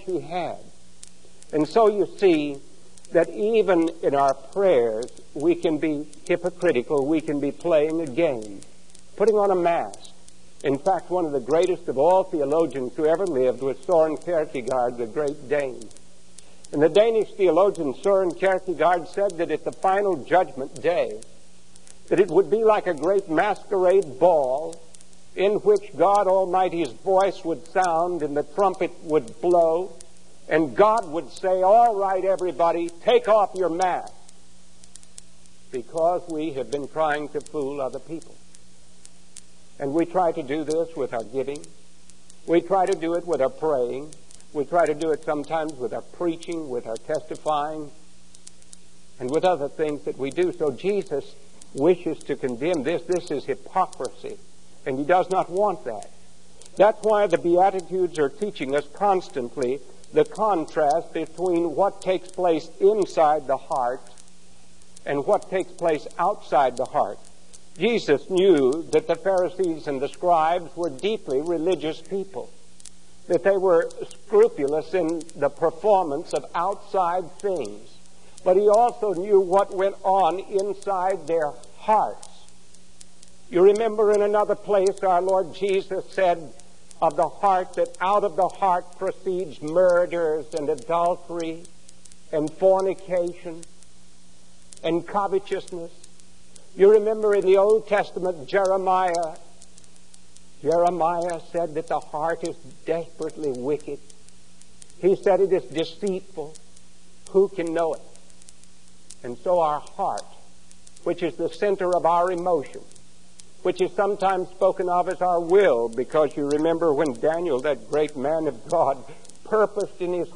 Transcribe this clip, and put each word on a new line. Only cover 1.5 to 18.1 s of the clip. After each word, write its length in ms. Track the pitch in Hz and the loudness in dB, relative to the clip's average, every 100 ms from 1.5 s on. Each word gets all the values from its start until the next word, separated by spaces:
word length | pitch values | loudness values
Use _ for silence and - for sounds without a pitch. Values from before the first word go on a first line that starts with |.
And 160 | 156 151 | -2 2
so 200 | 226 214 | 6 6
you 180 | 208 165 - | 6 0 4
see 460 | 196 156 147 139 - - - - - | 4 4 2 -6 -10 -14 -14 -14 0
that 160 | 165 170 | 2 2
even 600 | 220 214 226 190 175 165 - | 0 2 4 6 4 4 2
in 120 | 170 | 0
our 200 | 139 139 | 4 4
prayers, 760 | 135 - 190 196 139 117 110 127 - - | 2 -4 2 4 6 4 0 -6 -10 -12
we 220 | 156 165 170 | -2 2 2
can 220 | 175 156 | 2 0
be 280 | 160 147 151 - - | 0 -2 -6 -12 -2
hypocritical, 800 | 175 180 - 170 127 117 147 | 0 0 0 2 2 2 0
we 160 | 135 160 | 2 0
can 180 | 160 147 | 0 -2
be 120 | 143 | -2
playing 500 | 135 170 156 156 160 | -2 2 4 4 0
a 60 | 151 | -4
game, 540 | 123 165 120 107 98 - - - - - - | 0 0 0 -6 -12 -14 -14 -14 -14 -14 0
putting 200 | 214 208 | 4 4
on 140 | 202 | 4
a 60 | 185 | 4
mask. 560 | 170 165 107 - - - - - - - | 4 2 0 -8 -14 -14 -14 -14 -14 -4
In 140 | 147 139 | -2 0
fact, 340 | 190 175 - | 2 0 0
one 140 | 180 | -2
of 80 | 160 | 0
the 80 | 143 | -2
greatest 480 | 117 160 180 175 - | 2 2 4 0 -2
of 80 | 127 | 2
all 260 | 156 190 | 6 6
theologians 720 | 185 165 139 160 160 135 123 | 4 0 2 2 2 0 -6
who 120 | - 156 | 0 2
ever 200 | 165 190 | 2 2
lived 360 | 131 127 117 | 2 2 2
was 160 | 135 127 | -2 -4
Soren 400 | - 170 160 151 | 2 4 4 0
Kierkegaard, 800 | - 165 151 139 117 131 123 120 | -2 -2 -2 -4 -2 0 0 -2
the 80 | 117 | -6
great 420 | 127 147 156 127 | -2 -4 -4 -2
Dane. 400 | 147 135 120 113 - - - - - - - - | -2 -2 -8 -14 -14 -14 -16 -16 -16 -14 -16 -6
And 120 | 147 | 2
the 60 | 160 | 4
Danish 420 | 170 226 220 - | 6 6 4 0
theologian 640 | - 185 160 202 170 147 120 | 2 4 6 4 2 -4 -2
Soren 300 | 196 | 2